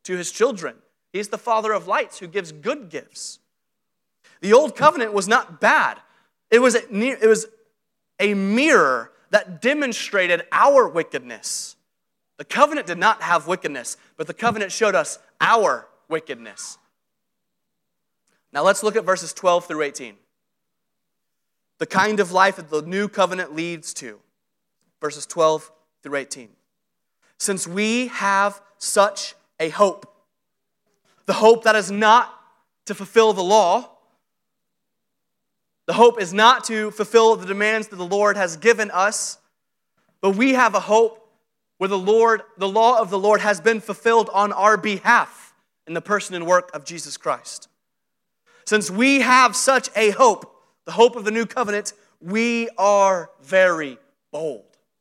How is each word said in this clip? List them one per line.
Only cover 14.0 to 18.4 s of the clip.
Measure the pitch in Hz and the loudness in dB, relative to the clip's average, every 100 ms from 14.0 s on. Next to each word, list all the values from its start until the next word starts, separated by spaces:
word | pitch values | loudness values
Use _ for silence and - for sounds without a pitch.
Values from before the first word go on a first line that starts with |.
| _ - | _ -14
but | 156 | -14
the | |
covenant | 165 233 220 196 | -6 -4 -4 -6
showed | - 214 | -2 0
us | 185 147 - _ _ | 0 -2 -8 _ _
our | 165 226 185 123 - _ _ | 0 2 2 -2 -8 _ _
wickedness. | 160 156 123 113 101 - - _ _ _ _ _ _ _ _ _ _ _ _ _ _ _ _ | -8 -8 -14 -16 -18 -18 -18 _ _ _ _ _ _ _ _ _ _ _ _ _ _ _ _